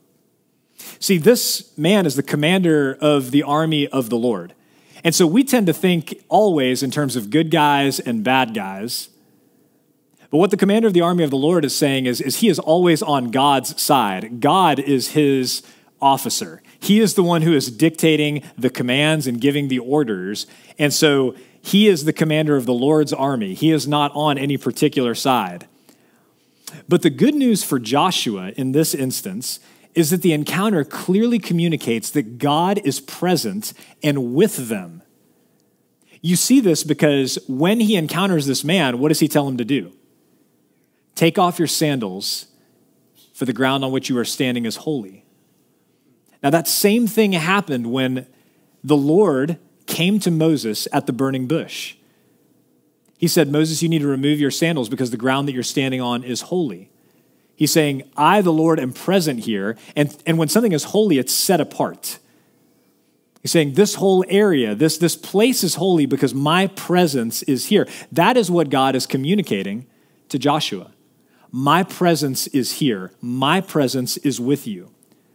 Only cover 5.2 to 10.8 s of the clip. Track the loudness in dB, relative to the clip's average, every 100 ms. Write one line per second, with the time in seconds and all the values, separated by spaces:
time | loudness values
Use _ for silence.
5.2 | 4 4 2 2 2 0 0 0 -2 -14
6.2 | _ 2 4 2 0 0 -2 -2 -2 -4
7.2 | 0 0 2 2 4 4 2 -2 -4 -2
8.2 | 0 2 0 -4 -8 -10 -8 -10 -12 _
9.2 | _ _ _ _ _ _ _ _ _ _
10.2 | _ 2 2 4 2 4